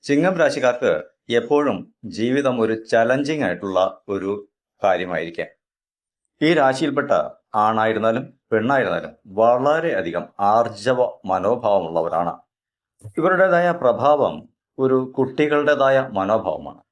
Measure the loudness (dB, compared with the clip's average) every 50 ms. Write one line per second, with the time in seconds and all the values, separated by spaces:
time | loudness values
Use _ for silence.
0 | _ 0 0 2 2 0 2 2 0 0 2 2 0 0 0 2 0 0 0 0
1 | -4 -10 _ _ _ -2 -2 -2 0 2 2 2 2 0 -2 -4 -8 -14 _ _
2 | -16 -14 -6 -4 -2 -2 0 0 0 0 0 0 0 0 -2 -4 -4 0 2 2
3 | 2 2 0 0 0 -4 -4 -2 -2 -4 -4 -4 -6 -2 0 2 0 0 -2 -10
4 | _ -6 -6 -4 -4 -4 -6 -6 -8 _ _ _ _ _ _ _ 0 0 0 0
5 | -2 -4 -6 -6 -6 -6 -8 -10 -10 -10 _ _ _ _ _ _ _ _ _ _
6 | _ _ _ _ _ _ _ _ 0 2 2 4 2 2 2 0 -2 -2 -2 -4
7 | -2 0 0 0 0 -2 -8 _ _ _ -2 0 0 2 2 2 0 0 0 0
8 | 0 0 0 -2 -6 -10 _ _ _ _ -2 -2 0 2 0 0 0 0 -2 -4
9 | -6 -10 -18 _ _ -10 -2 2 4 4 4 2 2 0 0 0 0 -2 -2 -2
10 | -4 -4 -6 -6 -8 -8 _ -2 0 2 2 2 2 0 -4 -6 -2 -2 0 2
11 | 0 -2 -2 -10 _ -2 -2 0 0 0 -2 0 0 0 0 0 0 0 -2 -2
12 | -2 0 -2 -2 -2 -4 -6 -8 _ _ _ _ _ _ _ _ _ _ _ _
13 | -20 -10 -6 -2 0 0 2 2 2 2 4 2 2 2 0 2 2 0 0 2
14 | 4 2 4 4 2 0 -2 -4 -14 -18 _ _ _ _ _ -2 0 2 2 2
15 | 0 -2 -2 -2 -2 -2 0 -2 0 2 2 0 2 2 2 2 4 4 4 2
16 | 0 -2 -4 -4 0 0 0 0 0 -2 -6 -6 -10 -14 -16 -18 _ _